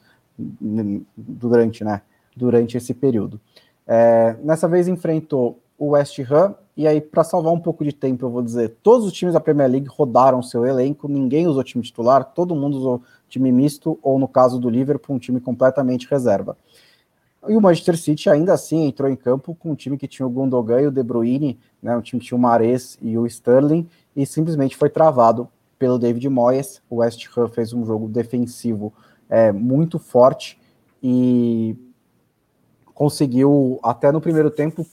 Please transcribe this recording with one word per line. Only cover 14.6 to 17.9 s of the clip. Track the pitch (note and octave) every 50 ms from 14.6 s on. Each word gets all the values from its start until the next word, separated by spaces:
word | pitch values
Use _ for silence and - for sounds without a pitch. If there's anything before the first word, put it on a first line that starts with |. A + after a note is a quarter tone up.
| B2 B2
Liverpool, | A2+ B2 C3+ C#3 C#3+ B2+ - - C#3
um | B2
time | - - B2+ B2+
completamente | B2 B2+ A#2+ - C3 C3 C3 C#3+ C3+ B2 B2+ B2 -
reserva. | - D3 C#3 B2 A#2 G2 G2+ G2 G#2+ - - _ _ _ _ _ _ _ _ _ _ _ _ _ _ _ _ -
E | - G#3+
o | A3+
Manchester | G#3 F#3 E3+ D#3 - -